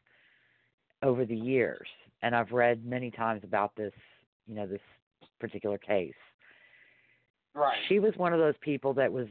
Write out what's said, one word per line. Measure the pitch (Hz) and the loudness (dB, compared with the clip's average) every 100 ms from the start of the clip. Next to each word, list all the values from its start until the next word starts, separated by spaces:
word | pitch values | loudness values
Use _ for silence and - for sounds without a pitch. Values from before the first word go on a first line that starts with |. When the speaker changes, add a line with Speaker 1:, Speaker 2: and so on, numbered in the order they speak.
| _ _ _ _ _ _ _ _ _ _ | _ _ _ _ _ _ _ _ _ _
Speaker 1:
over | 139 123 | 0 2
the | 120 117 | 0 -2
years, | 117 131 101 57 - - - _ | 0 2 2 -2 -12 -20 -20 _
and | 113 120 | 0 0
I've | 117 | 0
read | 123 120 117 120 | 2 4 2 -2
many | 127 127 | -6 -6
times | 113 113 110 95 | -4 -4 -4 -2
about | 101 101 - | 0 0 -2
this, | 104 - - _ _ _ - | -8 -8 -18 _ _ _ -14
you | 107 | -10
know, | 101 | -8
this | 98 - _ _ _ - _ | -8 -12 _ _ _ -20 _
particular | 113 101 104 101 | -10 -6 -4 -4
case. | - 101 82 - - _ - - - - _ _ _ _ _ _ _ - | -2 -2 -2 -8 -20 _ -20 -20 -20 -20 _ _ _ _ _ _ _ 0
Speaker 2:
Right. | - - - | 2 2 2
Speaker 1:
She | 202 | 2
was | 208 190 | 2 2
one | 175 | 2
of | 170 | 4
those | 156 143 | 4 2
people | - 139 135 131 | -2 -2 0 2
that | 127 | 0
was | 127 113 | 0 -6